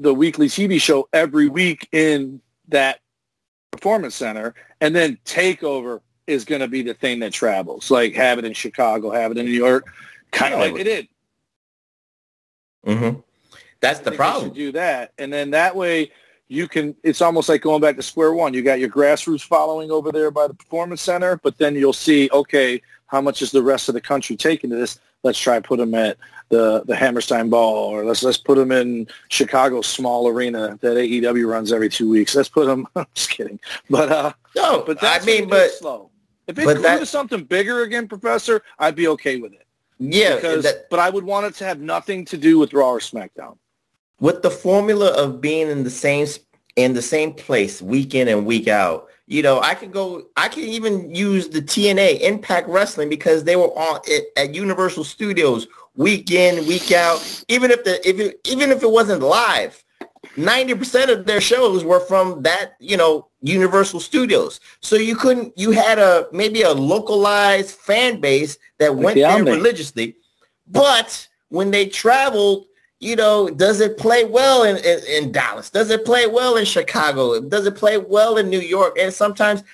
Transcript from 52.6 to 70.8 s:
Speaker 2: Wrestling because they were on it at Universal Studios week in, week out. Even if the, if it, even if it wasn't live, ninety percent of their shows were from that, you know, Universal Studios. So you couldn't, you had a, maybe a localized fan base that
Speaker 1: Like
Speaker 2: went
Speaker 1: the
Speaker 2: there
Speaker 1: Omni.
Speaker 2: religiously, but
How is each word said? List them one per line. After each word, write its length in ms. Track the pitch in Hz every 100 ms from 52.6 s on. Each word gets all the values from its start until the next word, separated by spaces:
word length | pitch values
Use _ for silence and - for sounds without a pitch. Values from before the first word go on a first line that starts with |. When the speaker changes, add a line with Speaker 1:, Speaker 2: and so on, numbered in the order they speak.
| 165
Speaker 2:
Wrestling 400 | 185 202 - 147
because 340 | 151 170 160
they 120 | 151 180
were 120 | 175
on 300 | 156 160 160 -
it 200 | 147 - -
at 180 | 143
Universal 500 | 156 196 180 185 156
Studios 640 | 147 - 214 180 147 113 110 - - -
week 340 | 175 202 -
in, 360 | 175 180 175 156
week 260 | 180 -
out. 520 | 175 170 160 - - -
Even 220 | 240 247
if 140 | 240
the, 220 | 190 180 180
if 120 | 190
it, 200 | 208 -
even 260 | - 262 285
if 120 | 262
it 80 | 226
wasn't 320 | 226 208 180
live, 600 | 135 208 226 143 101 - _ _ - _ - -
ninety 380 | 175 247 254
percent 360 | 214 254 247 262
of 140 | 214 185
their 140 | 208
shows 440 | 202 247 240 185
were 160 | 165 180
from 420 | 180 190 185 160
that, 320 | 143 180 190 -
you 160 | 156 196
know, 300 | 165 151 - _
Universal 600 | 135 185 185 196 196 170
Studios. 600 | - 277 247 143 76 - - _
So 160 | - 214
you 200 | 220 226
couldn't, 400 | 262 247 226 -
you 120 | 214
had 260 | 202 220 214
a, 300 | 190 175 -
maybe 300 | 170 214 220
a 100 | 185
localized 960 | 139 139 208 214 208 202 202 202 196 196
fan 480 | - - 214 254 214
base 380 | 143 139 151 - _ -
that 160 | 151
Speaker 1:
Like 100 | 135
Speaker 2:
went 100 | 180 131
Speaker 1:
the 60 |
Speaker 2:
there 80 | 147
Speaker 1:
Omni. 180 | 208 160
Speaker 2:
religiously, 640 | 135 226 175 143 117 113 - _ _ _ _ _
but 600 | 190